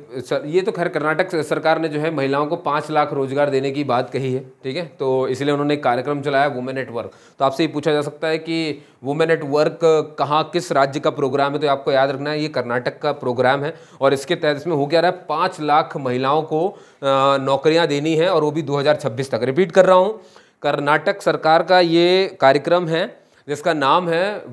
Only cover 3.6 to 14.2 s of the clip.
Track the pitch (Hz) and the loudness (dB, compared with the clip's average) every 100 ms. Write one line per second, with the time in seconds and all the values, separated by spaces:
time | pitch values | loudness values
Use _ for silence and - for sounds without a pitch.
3.6 | 139 139 139 120 127 131 135 127 131 _ | -2 -4 -2 -2 -2 -4 -4 -4 -8 _
4.6 | 135 165 165 - 135 131 131 123 143 143 | -10 -8 -10 -6 -2 0 -2 -2 -2 0
5.6 | 147 147 135 123 131 143 143 139 143 127 | 0 0 0 0 -2 -4 -2 0 0 -2
6.6 | 127 135 117 117 101 - - _ 139 135 | -6 -8 -8 -8 -10 -14 -20 _ -2 0
7.6 | 160 143 156 147 143 147 160 160 160 165 | -2 -2 0 0 -2 -6 -4 -4 -4 -4
8.6 | 160 135 - _ 123 143 160 160 147 147 | -4 -8 -14 _ -6 0 2 2 0 0
9.6 | 165 165 165 156 147 - 139 151 156 175 | 0 2 2 2 0 -4 0 0 0 -4
10.6 | - 143 139 147 156 135 139 139 139 143 | 2 2 2 2 -2 0 -2 0 0 0
11.6 | 147 139 - 135 139 139 143 151 151 147 | 0 0 2 2 2 0 -4 -4 -4 -4
12.6 | 120 123 123 - 151 139 131 123 127 139 | -4 -4 -4 -4 -4 -4 -4 0 2 2
13.6 | 143 160 - - 135 139 | -2 -8 -18 -2 0 0